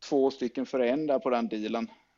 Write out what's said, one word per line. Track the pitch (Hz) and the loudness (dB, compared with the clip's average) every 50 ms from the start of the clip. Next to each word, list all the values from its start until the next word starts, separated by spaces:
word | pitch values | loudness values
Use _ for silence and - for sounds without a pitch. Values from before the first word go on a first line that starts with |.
| - - | -8 -2
två | 156 139 135 135 | 2 2 4 2
stycken | 135 - 131 120 - - 131 | 2 0 -6 -4 -2 -4 -6
för | - - 135 | -2 0 2
en | 123 117 127 147 156 151 | 2 2 2 0 2 2
där | 139 131 | 0 0
på | - 135 | 2 2
den | 123 117 117 110 | 0 2 0 -2
dealen. | 110 107 107 107 113 117 113 110 - _ _ _ _ | -2 -4 -4 -2 -2 -4 -4 -6 -12 _ _ _ _